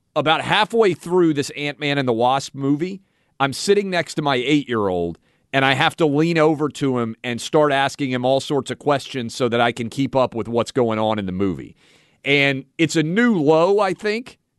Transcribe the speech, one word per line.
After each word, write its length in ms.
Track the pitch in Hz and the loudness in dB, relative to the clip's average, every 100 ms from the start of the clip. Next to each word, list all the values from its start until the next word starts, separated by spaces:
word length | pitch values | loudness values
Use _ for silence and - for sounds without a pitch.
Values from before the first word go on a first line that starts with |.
| _ 156 | _ -4
About 260 | 156 156 | 0 0
halfway 520 | 127 185 214 233 208 | 0 0 0 2 2
through 400 | 156 165 180 170 | 0 -2 2 2
this 160 | 147 135 | 2 -4
Ant-Man 460 | - 147 143 147 143 | -6 -8 -6 -4 -2
and 100 | 127 | 0
the 60 | |
Wasp 400 | 113 123 139 - | 2 2 0 -4
movie, 480 | 135 139 143 180 190 _ _ _ - | -6 -2 0 -2 -8 _ _ _ -4
I'm 140 | 139 | -4
sitting 360 | 127 - 202 196 | -2 0 2 2
next 260 | 175 - - | -2 -4 -4
to 60 | |
my 140 | 147 127 | 0 0
eight-year-old, 800 | 123 147 127 113 101 90 85 82 _ _ _ | 2 0 2 0 0 0 -2 -6 _ _ _
and 140 | 135 135 | 0 2
I 80 | |
have 220 | 131 160 - | 2 0 2
to 100 | 160 | 2
lean 320 | 143 165 165 | 2 2 4
over 320 | 156 147 151 | 2 2 -2
to 300 | - 139 123 | -2 -2 -2
him 160 | 117 113 | -2 -6
and 180 | 123 117 | -8 -8
start 300 | - 156 147 | 0 2 4
asking 400 | 135 139 - 139 | 2 0 -2 -4
him 120 | 127 | -2
all 160 | 123 135 | 0 0
sorts 300 | - 143 127 | 0 -2 -2
of 80 | 127 | -4
questions 560 | 143 147 - 135 117 | -2 -2 -2 -8 -8
so 160 | - 123 | -2 0
that 100 | 117 | 2
I 120 | 120 | 0
can 180 | 117 113 | 0 -6
keep 260 | - 135 135 | -4 -2 0
up 200 | 123 117 | 0 -2
with 120 | 107 | -4
what's 240 | 117 107 | -2 -2
going 280 | 131 117 110 | 0 0 0
on 180 | 110 107 | 0 -2
in 80 | 95 | -4
the 60 | |
movie. 440 | 92 98 76 64 - _ _ _ _ | -2 -2 -2 -8 -20 _ _ _ _
And 420 | 135 143 139 135 139 - | 0 2 2 0 -6 -2
it's 180 | 160 165 | 0 0
a 60 | |
new 340 | 156 190 240 196 | 0 2 2 2
low, 440 | 143 160 175 202 | 4 4 4 2
I 160 | 190 180 | 0 -2
think, 420 | 214 220 254 - _ | -4 -4 -8 -18 _